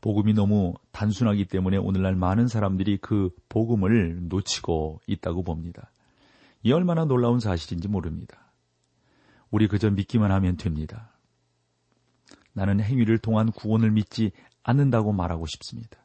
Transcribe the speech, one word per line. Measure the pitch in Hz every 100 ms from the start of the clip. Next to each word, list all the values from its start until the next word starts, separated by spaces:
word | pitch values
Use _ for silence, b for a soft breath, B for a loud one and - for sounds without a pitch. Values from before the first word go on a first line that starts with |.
복음이 | - 101 104
너무 | 107 101 104 92 - _
단순하기 | - 107 101 120 104 98
때문에 | 95 92 98
오늘날 | 98 95 95
많은 | 92 90 98 120
사람들이 | 113 101 95 95 101
그 | - 107 92 - _
복음을 | 110 113 117 92 117 87 85 87
놓치고 | 90 101 - - 82 78 78 -
있다고 | 95 - 87
봅니다. | 90 80 87 - - _ b b b b b b
이 | 107
얼마나 | 147 180 165
놀라운 | 160 127 120 120
사실인지 | 110 87 - 87 98
모릅니다. | 101 85 80 - - _ _ _ _ _ _ b b b b b
우리 | 107 107
그저 | 101 107
믿기만 | 101 98 117 104
하면 | 95 95 87
됩니다. | 90 78 78 110 110 _ _ _ _ _ _ _ _ _ _ _ _ B B
나는 | - 98 101
행위를 | 107 131 110 113
통한 | 113 110 110
구원을 | 110 107 110 110
믿지 | 107 104 - 107 b b b
않는다고 | - 131 143 120 107
말하고 | 104 85 82 82
싶습니다. | - - 120 113 -